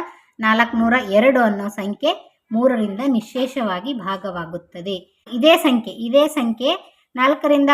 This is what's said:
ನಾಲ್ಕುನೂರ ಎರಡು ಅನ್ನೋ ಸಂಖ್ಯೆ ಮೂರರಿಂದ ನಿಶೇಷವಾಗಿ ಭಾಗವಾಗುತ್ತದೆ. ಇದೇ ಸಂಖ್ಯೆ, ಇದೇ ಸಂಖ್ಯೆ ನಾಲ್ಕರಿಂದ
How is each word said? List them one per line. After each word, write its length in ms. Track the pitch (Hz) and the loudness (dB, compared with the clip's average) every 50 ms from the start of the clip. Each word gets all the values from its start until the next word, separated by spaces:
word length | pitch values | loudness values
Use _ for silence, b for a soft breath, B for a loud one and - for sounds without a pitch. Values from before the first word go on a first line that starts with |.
| 349 B B B B B B - | -2 B B B B B B -4
ನಾಲ್ಕುನೂರ 540 | 220 220 220 226 233 233 240 226 226 226 240 262 208 196 | 0 2 2 2 2 0 0 0 2 2 2 2 0 2
ಎರಡು 300 | 196 214 240 269 262 254 | 4 4 6 6 4 4
ಅನ್ನೋ 280 | 240 214 202 196 202 | 2 2 0 -2 -4
ಸಂಖ್ಯೆ 720 | 208 - - 190 202 202 - 277 302 359 - - _ _ _ _ _ | -6 -8 -6 -6 -6 -6 -2 -2 -2 -2 -4 -8 _ _ _ _ _
ಮೂರರಿಂದ 480 | 220 226 247 262 247 226 214 196 196 202 262 | -2 2 2 2 2 2 -2 -4 -4 -2 -2
ನಿಶೇಷವಾಗಿ 840 | 285 254 220 - - - 254 262 254 - 269 226 202 180 180 202 277 277 | 0 0 0 -2 -4 -4 -4 -4 -4 -4 -4 -4 -4 -4 -4 -6 -8 -8
ಭಾಗವಾಗುತ್ತದೆ. 1300 | 226 175 190 196 190 208 196 175 175 165 160 170 170 - _ - 180 170 202 196 180 185 _ _ _ _ - | -6 -6 -6 -8 -6 -8 -8 -8 -8 -8 -10 -10 -12 -14 _ -16 -12 -8 -8 -8 -8 -10 _ _ _ _ -8
ಇದೇ 260 | 240 240 247 311 339 | -4 2 4 4 4
ಸಂಖ್ಯೆ, 360 | 339 330 294 247 226 220 190 180 | 4 4 2 0 0 -2 -6 -10
ಇದೇ 340 | 226 226 233 247 285 294 | -8 -4 0 2 2 2
ಸಂಖ್ಯೆ 640 | 302 302 302 240 233 220 - 247 285 349 381 b b b b b b - | 2 0 -2 -2 -2 -2 -2 -2 -2 -4 -4 b b b b b b -4
ನಾಲ್ಕರಿಂದ 540 | 247 254 269 302 302 - 294 294 285 285 277 | 0 0 0 0 0 0 2 2 4 4 4